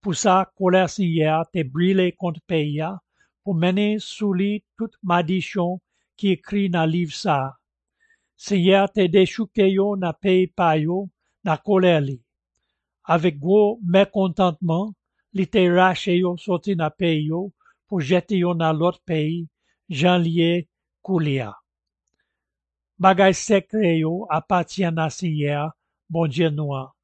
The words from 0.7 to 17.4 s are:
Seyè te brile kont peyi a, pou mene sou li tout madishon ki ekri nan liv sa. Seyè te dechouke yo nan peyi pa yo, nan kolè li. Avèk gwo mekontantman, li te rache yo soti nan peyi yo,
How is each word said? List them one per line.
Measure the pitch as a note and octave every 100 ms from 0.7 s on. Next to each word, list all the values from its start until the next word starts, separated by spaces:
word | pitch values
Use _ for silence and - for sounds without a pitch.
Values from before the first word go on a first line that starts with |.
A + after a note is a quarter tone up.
| F#3 F3+
Seyè | - F3+ E3 D#3 D#3 E3
te | F3+ C3+
brile | C#3+ F3+ F#3+ F3+
kont | - F3+ D#3+ -
peyi | E3 D3 D3
a, | D#3+ F#3+ _ _ _ _
pou | - E3
mene | F3 F#3 G#3 G#3+
sou | - - G#3 F#3
li | G3+ G#3 _ -
tout | A3+ _
madishon | F3+ F3 E3 F#3 - G3+ F3 F3+ _ _ _ _
ki | G3+ F3+
ekri | - G3+ G3
nan | F3 D#3+
liv | E3+ E3
sa. | - F#3+ C#3+ C3+ - _ _ _ _ _ _ _ _
Seyè | - G3+ F3 G3 G3
te | G#3+ F3+
dechouke | F#3+ F#3 - A3 - G3
yo | F#3+ G3+ G3+
nan | F3
peyi | - G3+ F#3 F#3
pa | - F3 D#3
yo, | D3+ F#3 G3 _ _ _
nan | F3 D#3
kolè | - G3 F#3 D#3+
li. | C#3 B2+ _ _ _ _ _ _ _ _ -
Avèk | E3 F3 C#3+
gwo | D#3 G#3 G#3 A#3
mekontantman, | F3+ F#3+ G3 G#3+ F#3+ E3 F3+ D#3 F3 D#3+ G#3+ - _ _ _
li | F#3+ F#3
te | A3 F3+
rache | F3+ F#3 F3+ -
yo | F3 F3+ F3
soti | - F3 G#3 F3+
nan | D#3
peyi | _ F3 D#3 D3+
yo, | E3